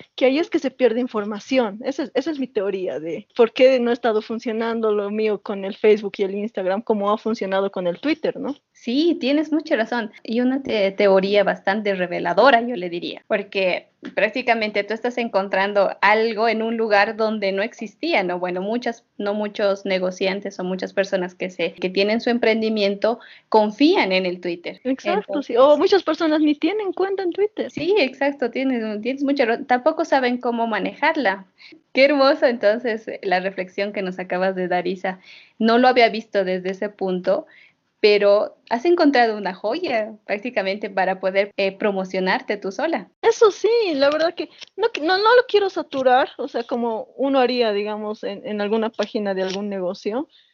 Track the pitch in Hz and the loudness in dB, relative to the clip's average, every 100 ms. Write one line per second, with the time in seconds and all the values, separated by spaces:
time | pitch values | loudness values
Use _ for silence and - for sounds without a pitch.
0 | - - 262 269 381 339 262 - 247 226 | -20 0 2 2 0 -2 -4 0 2 2
1 | 254 214 202 208 - 262 220 208 247 285 | -2 -4 -4 -8 -2 0 0 -4 -6 -6
2 | 269 - 330 294 254 220 196 190 180 131 | -4 -4 -4 -4 -4 -2 -2 -2 -4 -6
3 | 160 160 - - 226 - 262 262 240 240 | -8 -10 -4 2 2 6 4 6 2 0
4 | 240 214 240 226 254 220 226 226 220 208 | 0 0 -2 -6 -4 -4 -2 -2 0 0
5 | 202 214 214 202 - 196 190 190 214 208 | -2 -2 -2 -2 -6 -6 -8 2 4 4
6 | 208 - 196 196 214 - 185 196 233 214 | 2 -4 -4 -4 -6 -4 -4 -2 -2 0
7 | 202 214 214 226 190 190 196 196 175 175 | 0 0 -2 -4 -2 -2 -2 -2 -4 -4
8 | 285 311 175 - 202 285 _ _ - 262 | -4 -2 -4 -4 -8 -10 _ _ -4 0
9 | 339 330 254 294 311 311 302 269 220 240 | 0 0 0 0 0 -2 0 -2 0 -4
10 | 214 - - 226 254 269 269 220 196 190 | -6 -10 -6 -2 0 -2 -2 0 0 2
11 | 202 190 196 202 196 202 - 208 202 190 | 4 4 4 2 2 0 -2 -2 -2 -2
12 | 175 175 175 170 262 233 240 233 180 170 | -4 -4 0 4 6 4 0 -6 -6 -8
13 | 160 - - 214 202 202 190 170 - _ | -8 -12 -4 -4 -2 -2 0 -2 -6 _
14 | - - 220 254 254 226 214 214 202 220 | -10 -2 0 0 0 0 0 -2 -4 -4
15 | 247 247 233 196 196 190 196 202 185 - | -4 -4 -2 -2 -2 -2 0 2 0 2
16 | 196 214 226 208 226 220 226 226 226 202 | 2 4 2 0 0 0 -2 -2 2 2
17 | 208 220 220 220 196 190 226 - 214 - | 2 0 -2 -2 -2 -2 -4 -8 -14 -8
18 | 320 285 180 180 180 180 196 240 - - | -2 -2 -2 -4 -4 -4 -4 -4 -6 -8
19 | _ - 202 214 208 208 202 196 202 190 | _ -8 -4 -4 -6 -2 -2 -2 -2 -2
20 | 185 185 190 196 196 196 185 185 190 196 | -2 -2 -2 -2 -8 -8 -6 -6 -4 -2
21 | 190 190 180 - 185 185 170 185 185 185 | -2 -2 -4 -8 -10 -4 -6 -4 -2 0
22 | 202 226 240 233 233 220 220 220 202 202 | 0 0 0 0 2 2 0 0 0 0
23 | 214 240 - - _ 220 214 208 294 392 | -2 -2 -8 -20 _ 2 2 4 4 4
24 | 208 185 185 180 180 170 - 185 254 262 | 2 0 0 -4 -6 -8 -10 -8 -6 -4
25 | - 392 - 294 262 233 277 294 381 392 | -2 -2 -2 -6 0 4 6 6 4 2
26 | 320 311 330 302 302 294 320 415 392 349 | 2 0 0 2 2 2 -2 -2 -4 -2
27 | 381 392 370 330 415 - - - 320 415 | -2 -2 -4 -2 -2 -2 -6 -4 0 2
28 | 262 - 285 285 233 240 269 247 220 208 | 0 0 -2 0 -4 -2 -2 -2 -4 -4
29 | 226 277 277 285 226 233 - 247 302 320 | -6 -2 0 2 0 0 0 0 2 0
30 | 320 277 247 247 247 233 226 208 190 - | 0 2 2 -2 -2 -2 -2 -2 -6 -2
31 | 294 320 214 196 - _ - - _ 247 | 0 2 -2 -2 -8 _ -20 -20 _ 4
32 | 277 285 269 294 285 240 202 226 240 220 | 4 6 4 4 2 2 2 2 -2 -4
33 | - - 196 180 190 190 180 - 202 202 | -6 -8 -2 0 0 -6 -8 -6 -4 -4
34 | 185 185 180 180 190 185 180 180 175 185 | -6 -6 -4 -2 0 -2 -2 -2 -2 -4
35 | 190 185 - - _ - 226 233 254 247 | -6 -8 -14 -20 _ 0 2 6 6 6
36 | 226 214 - 202 185 185 185 190 208 - | 4 2 -2 -2 0 -2 -4 -6 -8 -6
37 | 190 185 185 226 - - _ _ _ _ | -4 -2 0 -2 -4 -18 _ _ _ _
38 | 214 208 202 208 214 - - 233 349 349 | 4 6 6 4 2 -8 -6 -2 2 4
39 | 302 262 226 214 190 185 208 311 349 233 | 4 4 2 0 -6 -6 -4 -4 -2 -4
40 | 214 214 - 208 240 226 190 208 208 190 | -4 -10 -6 -6 -4 -4 -2 -4 -4 -2
41 | 185 190 190 196 202 - 196 196 214 190 | 0 0 0 0 0 -2 -2 0 -2 -2
42 | 185 190 185 233 - 202 190 196 311 277 | -4 -2 0 0 -2 -6 -6 -4 -4 -4
43 | 180 _ 427 - 440 - 403 466 403 277 | -8 _ 0 4 4 4 2 2 2 2
44 | 277 302 330 349 320 - - - 466 - | 2 2 -2 -4 -10 -14 -16 -4 -4 -2
45 | 311 370 440 494 480 403 392 339 302 269 | -2 2 4 4 4 2 0 -4 -6 -2
46 | 262 254 294 - 277 269 - 240 233 220 | 4 4 2 -4 -6 -6 -4 -4 -4 -6
47 | - - 269 269 247 247 226 202 208 214 | -8 -4 0 2 2 2 0 0 -4 -6
48 | 214 220 - 202 - 208 202 220 220 - | -8 -8 -8 -8 -8 -4 -2 0 -2 -4
49 | - 240 202 190 190 190 208 196 180 196 | -4 -2 -2 -2 -4 -4 -6 -6 -6 -6
50 | 208 233 320 _ _ | -6 -6 -8 _ _